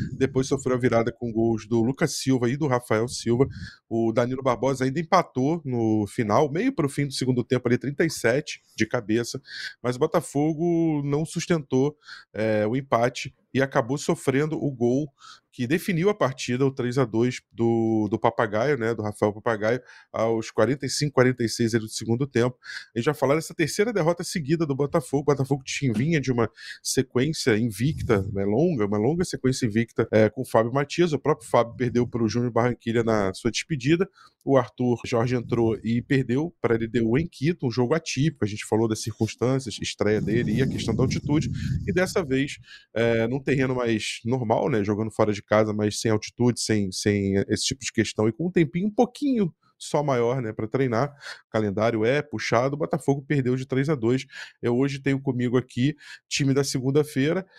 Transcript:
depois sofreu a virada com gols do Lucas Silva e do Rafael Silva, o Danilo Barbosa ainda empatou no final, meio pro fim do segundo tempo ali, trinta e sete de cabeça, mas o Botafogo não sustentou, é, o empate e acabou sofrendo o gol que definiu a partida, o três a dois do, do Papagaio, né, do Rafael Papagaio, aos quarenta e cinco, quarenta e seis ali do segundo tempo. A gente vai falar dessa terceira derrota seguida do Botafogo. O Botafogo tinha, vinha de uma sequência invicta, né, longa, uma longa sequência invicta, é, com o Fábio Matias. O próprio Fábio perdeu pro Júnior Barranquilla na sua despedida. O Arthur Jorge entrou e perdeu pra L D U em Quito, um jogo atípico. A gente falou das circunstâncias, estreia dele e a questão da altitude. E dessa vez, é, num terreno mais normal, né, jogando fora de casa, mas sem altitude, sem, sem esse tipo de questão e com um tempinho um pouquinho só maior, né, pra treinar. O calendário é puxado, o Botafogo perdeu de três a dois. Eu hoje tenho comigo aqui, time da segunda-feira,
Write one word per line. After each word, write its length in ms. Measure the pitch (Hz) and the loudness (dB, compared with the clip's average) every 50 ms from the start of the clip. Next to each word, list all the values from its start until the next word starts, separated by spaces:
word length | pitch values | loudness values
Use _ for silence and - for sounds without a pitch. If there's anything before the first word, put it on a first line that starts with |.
| - - - - | -4 -4 -4 -2
depois 300 | 135 131 131 131 135 135 | -2 0 0 0 -2 0
sofreu 260 | 147 131 - 127 127 | -2 -2 0 0 0
a 60 | 127 | 2
virada 320 | 120 123 113 113 117 117 - | 2 2 4 2 2 0 -4
com 200 | - 123 120 110 | -6 -6 -4 0
gols 360 | 110 113 117 113 110 107 107 | 2 2 2 2 0 -2 0
do 120 | 117 113 | 2 2
Lucas 380 | 113 117 135 - 180 139 - - | 2 2 0 0 0 -2 -2 -2
Silva 320 | - 127 135 123 123 120 | 0 0 2 2 2 0
e 60 | 127 | 0
do 100 | 143 156 | 0 0
Rafael 400 | 151 127 123 - - 113 110 113 | 0 0 0 0 0 0 0 0
Silva, 400 | 127 - - - 113 117 120 139 - - - - - - - _ - | 0 -4 -4 -2 0 2 2 2 0 -2 -6 -12 -14 -14 -16 _ -6
o 240 | 113 113 113 113 110 | -2 -2 0 0 2
Danilo 300 | 123 120 123 131 127 131 | 0 0 0 -2 -2 -2
Barbosa 420 | 135 120 110 117 135 139 127 131 | -2 0 0 0 -2 0 0 0
ainda 140 | 131 135 156 | -2 -2 -2
empatou 640 | 165 - - 180 165 - - 127 127 139 165 170 156 | -2 2 2 2 2 2 0 -2 0 0 0 -2 -4
no 400 | 139 123 120 117 113 110 107 107 98 | -4 -2 0 0 2 2 2 0 -2
final, 420 | - - 120 104 104 123 156 143 | -2 -4 0 2 2 2 2 2
meio 240 | 135 165 226 269 269 | 0 -2 -2 -2 -2
pro 140 | - 156 139 | 0 -2 -2
fim 180 | - - 143 | -2 -2 -4
do 60 | 143 139 | -4 -4
segundo 320 | - 135 123 131 123 113 | -4 -2 0 0 0 0
tempo 240 | - 127 127 - - | 0 0 0 2 2
ali, 100 | 123 123 | 0 0
trinta 260 | - 123 143 - 185 | 0 -2 -2 0 -2
e 60 | 160 | -2
sete 500 | - - - 117 120 143 151 - - - _ _ _ | -2 0 0 0 2 0 -2 -4 -10 -14 _ _ _
de 100 | - 113 | -4 -2
cabeça, 540 | - - 127 107 95 107 117 120 - - 135 - - - - - - - _ | -2 -2 -4 -2 -2 -2 -2 -2 -2 -8 -12 -12 -14 -14 -14 -12 -14 -12 _
mas 140 | - 120 127 | -4 -4 -2
o 60 | 127 | -2
Botafogo 1000 | 147 160 - 175 - - - 139 147 156 165 147 170 175 170 165 165 160 156 147 143 | -2 0 0 0 -2 -2 -2 0 0 0 0 0 0 0 0 2 2 0 0 0 -2
não 200 | 143 143 147 165 | -2 -2 -2 -2
sustentou, 720 | - - 170 - - 180 165 139 - 135 131 135 147 151 _ _ - - - - _ - | -4 -6 -6 -2 0 0 -2 0 0 0 2 2 2 -2 _ _ -20 -20 -20 -20 _ -6
é, 340 | 101 107 110 107 107 104 | -2 0 0 2 2 2
o 80 | 107 117 | 0 0
empate 580 | 135 135 135 - 113 117 127 123 - - 139 - _ _ _ - | -2 -2 2 2 2 4 2 0 -2 -10 -12 -12 _ _ _ -2
e 80 | 123 135 | 0 0
acabou 340 | 135 - 147 123 113 135 | 2 2 0 0 0 -2
sofrendo 600 | 151 - - 175 - - - 131 135 151 156 160 | -4 0 -2 -2 0 0 0 2 2 2 0 -2
o 120 | - - 143 | -4 -4 -4
gol 400 | 135 113 117 120 123 135 151 143 - _ - - - - _ _ _ | -2 0 0 2 2 2 0 -4 -8 _ -20 -20 -20 -20 _ _ _
que 160 | - 123 117 | -6 -2 -2
definiu 420 | 151 - - - 190 156 170 202 | -2 -2 0 0 0 2 2 2
a 40 | 208 | 2
partida, 520 | 202 - 127 131 - - - 123 123 139 | 2 0 0 0 -2 -4 -4 0 2 2
o 60 | 135 135 | 0 0
três 260 | 135 120 123 120 131 | 0 -4 -2 0 0
a 60 | 135 | 0
dois 360 | 113 101 113 117 123 127 - - _ - | 0 2 2 2 0 0 -4 -10 _ -4
do, 560 | - 117 117 117 113 113 113 113 110 107 101 | 0 2 2 2 2 2 2 2 2 2 0
do 80 | 104 110 | 0 2
Papagaio, 580 | - 117 - - 123 104 98 107 117 147 151 | 2 2 2 2 0 0 2 0 0 0 0
né, 160 | 123 113 113 117 | 0 0 -2 -2
do 120 | 104 107 | -2 -4
Rafael 280 | 104 104 - - 107 101 | -6 -2 0 0 0 0
Papagaio, 480 | 107 - 120 113 104 101 110 120 127 123 - - - - _ - | 0 -2 -2 0 0 2 0 0 0 -2 -8 -20 -20 -18 _ -4
aos 380 | - 110 113 113 113 113 - | -2 0 0 0 0 -2 -2
quarenta 340 | - - 110 110 139 - - | 0 2 2 2 2 0 -4
e 60 | 131 | -6
cinco, 220 | - - 147 147 - | -4 -2 -2 0 2
quarenta 320 | - 123 127 127 - 120 | 4 4 4 2 0 -2
e 40 | 110 | -2
seis 240 | - - 120 113 104 | 0 0 0 2 0
ali 120 | 117 107 | 0 -2
do 40 | 110 | -4
segundo 380 | - - 113 107 113 120 143 | -8 -6 -2 -2 0 0 0
tempo. 320 | 135 - 113 117 123 120 _ - - - - - - - | 0 0 2 2 2 0 _ -12 -16 -16 -16 -14 -10 -6
A 60 | 113 | -4
gente 60 | 120 | -2
vai 100 | 151 147 | 0 0
falar 220 | - - 127 139 | 2 2 2 2
dessa 180 | 160 160 - 170 | 2 -2 -4 -4
terceira 380 | - 165 139 - - 208 233 233 | -2 -2 -2 0 0 -2 0 0
derrota 320 | 202 160 160 175 - 180 | 0 2 0 0 0 -2
seguida 420 | - - 190 147 123 165 160 170 | -6 -6 -6 -2 0 0 0 0
do 80 | 143 139 | 0 -2
Botafogo. 480 | 131 147 143 - 170 - - - 143 135 | -2 -2 0 0 -2 -2 0 -2 0 2
O 40 | |
Botafogo 360 | 147 143 135 139 - 139 131 - | 2 0 2 0 0 -2 -4 -4
tinha, 280 | - - - 143 131 110 | -6 -6 -4 -2 0 0
vinha 280 | 104 127 160 170 151 | 0 0 2 2 0
de 120 | 127 131 127 | 2 0 2
uma 180 | 120 113 107 - - - - - - - | 2 0 0 -2 -8 -18 -16 -16 -12 -8
sequência 760 | - - 135 135 - - 123 127 151 160 - - 135 110 | -4 0 0 0 0 2 0 0 0 -2 -2 0 2 2
invicta, 640 | 104 117 120 104 95 120 143 160 - - - 117 98 95 101 101 | 2 2 0 -2 -2 -2 -2 -2 0 0 2 2 2 2 0 -4
né, 120 | 98 98 | -4 -2
longa, 400 | 101 104 117 160 180 170 120 104 | 0 2 2 2 2 2 0 0
uma 140 | 98 104 104 | 0 0 0
longa 260 | 104 120 160 170 185 | 0 0 0 0 -2
sequência 400 | - - 135 - 131 131 - - | -4 -4 -2 -2 -2 0 0 0
invicta, 440 | 117 101 113 117 - - - 117 - | 0 0 0 -2 0 0 -2 -2 2
é, 180 | - 107 110 107 | 4 4 4 4
com 140 | - - 123 | 2 -2 -4
o 20 | |
Fábio 300 | - - 117 113 120 117 | 0 2 2 2 2 0
Matias. 380 | 139 147 143 - - 175 180 151 | -2 -2 -2 0 0 0 0 0
O 80 | 127 | 0
próprio 280 | - 143 156 - - - | 0 0 0 -2 -2 0
Fábio 280 | - 123 117 113 117 | 2 2 2 2 0
perdeu 280 | - 127 113 107 120 123 | -4 -4 -2 0 0 0
pro 240 | 127 - 117 113 110 | 0 -2 -2 -2 0
Júnior 220 | 104 120 120 123 | 0 0 -2 -2
Barranquilla 540 | 110 117 117 123 120 - - 117 110 120 117 | 0 2 2 2 0 -2 -4 -2 0 0 2
na 280 | 113 110 107 101 95 92 | 2 2 2 2 0 -2
sua 200 | - - 120 110 | -2 -2 -2 -2
despedida. 580 | - - - 160 135 113 135 165 170 190 185 _ _ - - _ _ - | -4 -4 -6 -6 -4 0 2 2 2 0 -2 _ _ -20 -20 _ _ -2
O 140 | 139 135 131 | 2 2 2
Arthur 400 | 120 - - - 127 123 120 113 - | 2 2 -2 -2 0 0 0 0 -2
Jorge 300 | 120 127 120 117 123 123 | -2 0 0 0 2 0
entrou 420 | 123 113 - 120 117 117 113 113 98 - | -2 -2 -2 0 2 2 2 0 0 -2
e 180 | 110 117 120 117 | -2 -2 -2 0
perdeu 500 | - 147 135 131 107 117 131 156 175 - _ | 0 0 0 2 0 0 -2 -2 -4 -6 _
pra 140 | - 117 117 | -2 0 0
L 140 | 113 117 113 | 0 0 0
D 120 | 107 123 | 0 0
U 160 | 113 110 113 | 2 2 2
em 120 | 139 165 - | 0 0 -2
Quito, 400 | - - 131 151 180 - - 127 | -6 -4 -2 -2 -2 0 -2 -2
um 20 | |
jogo 240 | 113 127 123 120 151 | 0 2 2 2 2
atípico. 500 | 165 160 - - 131 139 160 156 - - | 0 -2 -2 -2 0 0 0 0 0 -2
A 40 | 101 | -4
gente 180 | 101 104 - | -2 -4 -6
falou 220 | - - 107 113 113 | -2 0 2 2 2
das 120 | 110 - | 0 -2
circunstâncias, 800 | - 113 107 - 113 107 - - 113 123 131 131 131 107 95 - | -6 -6 -4 -2 -2 -2 -2 -2 -2 0 0 -2 -4 -6 -8 -8
estreia 400 | - - - - 101 101 107 107 | -8 -8 -4 -2 0 0 2 0
dele 360 | 92 95 104 117 - - - | 0 0 0 0 0 0 0
e 60 | 117 135 | 0 0
a 40 | |
questão 300 | 131 - 107 - - 113 | 0 -2 -2 -2 -2 0
da 80 | - 127 | 0 0
altitude. 440 | 135 - - - - 147 147 127 123 - - - - - - - | 0 0 -2 -2 0 0 0 0 -2 -4 -4 -4 -4 -4 -2 -2
E 60 | - 185 | -2 0
dessa 320 | 180 185 - - 214 180 | 0 0 0 0 -2 -2
vez, 340 | 135 131 131 139 147 - - - - - - - _ - | 0 0 -2 -2 -2 -6 -10 -16 -20 -20 -20 -18 _ -4
é, 360 | - 117 117 117 113 113 113 | 0 2 2 2 2 2 0
num 120 | 127 143 | -2 -2
terreno 360 | 139 - 135 127 131 127 131 | -2 0 0 2 2 0 0
mais 420 | 127 123 117 117 110 - - - - - | 0 0 0 0 0 -2 -4 -8 -8 -4
normal, 440 | 113 123 131 123 107 113 135 - 190 | -2 -2 -2 0 0 2 2 2 2
né, 140 | 143 110 101 | 2 2 2
jogando 300 | 101 107 101 110 110 - | 2 0 0 -2 -2 0
fora 200 | - 110 107 104 | 2 2 2 2
de 120 | 98 - | 0 0
casa, 300 | - 104 107 110 107 104 | 2 4 4 4 4 2
mas 260 | 107 107 104 104 - | 0 0 0 0 0
sem 100 | - 117 | 0 0
altitude, 480 | 110 107 - - - - 120 123 113 - | 0 0 -2 -4 -4 0 2 2 2 0
sem, 320 | - - 110 107 101 92 | 0 0 0 0 0 -2
sem 440 | 90 - - 107 104 101 98 98 95 98 98 - | -4 -2 0 0 2 2 2 2 2 0 0 0
esse 180 | 107 104 - | -2 -2 -2
tipo 180 | - - - - | -2 -6 -6 -8
de 80 | - - | -6 -2
questão 340 | - 107 - - - 107 | -2 -2 0 0 0 0
e 60 | 120 113 | 0 0
com 140 | - 160 | -2 -4
um 40 | 185 | -2
tempinho 360 | 180 - 165 - - 175 190 | 0 0 0 0 0 -4 -4
um 80 | 214 208 | -2 0
pouquinho 600 | - 247 - - - 294 285 262 226 202 160 - _ _ _ _ | 2 0 0 0 -4 -2 -2 0 0 0 -2 -4 _ _ _ _
só 260 | - - - - 151 147 | -18 -8 -4 -2 0 2
maior, 380 | 147 135 120 117 117 123 135 | 2 2 2 2 2 0 0
né, 120 | 123 110 107 | -2 -4 -6
pra 160 | - 110 107 | -6 -6 -4
treinar. 460 | - 131 139 127 117 110 131 143 - - - - - - _ | -2 0 0 0 2 0 0 0 -4 -8 -18 -18 -18 -18 _
O 40 | _ | _
calendário 560 | - 110 110 104 95 104 107 117 117 110 107 | -2 0 0 0 0 0 0 2 2 2 2
é 160 | 113 135 147 147 | 2 0 0 -2
puxado, 520 | - - 110 - - 123 113 123 139 143 | -4 -6 -8 -4 0 0 2 2 0 -2
o 40 | 147 | -4
Botafogo 420 | 165 170 - 156 - - 139 143 | -4 -4 -4 -2 0 0 -2 0
perdeu 340 | 135 - 151 143 127 120 127 | -2 -2 -2 0 0 0 0
de 120 | 131 131 | -2 -4
três 220 | - 135 127 139 143 | -4 -2 -2 0 0
a 40 | 160 | -2
dois. 300 | 131 110 113 127 131 135 - - - - - - _ - | 0 0 2 0 0 -2 -6 -16 -18 -18 -18 -12 _ -2
Eu 160 | 117 120 120 | 0 0 2
hoje 240 | 139 143 139 139 139 | 0 0 -2 -4 -2
tenho 180 | 139 135 135 | -2 -2 -2
comigo 380 | 135 139 131 127 120 123 117 127 | -2 -2 -2 -2 0 0 2 0
aqui, 360 | 120 - - - 123 143 151 - - - - - _ | 0 0 -2 0 0 0 0 -2 -8 -20 -20 -20 _
time 280 | - - - 147 135 135 | -6 -4 -2 0 2 2
da 100 | 139 139 | 2 0
segunda-feira, 800 | 139 - 139 120 135 139 151 147 147 - 131 135 151 165 185 190 - _ | 0 -2 -2 -2 0 2 2 2 2 0 0 0 2 0 -2 -4 -6 _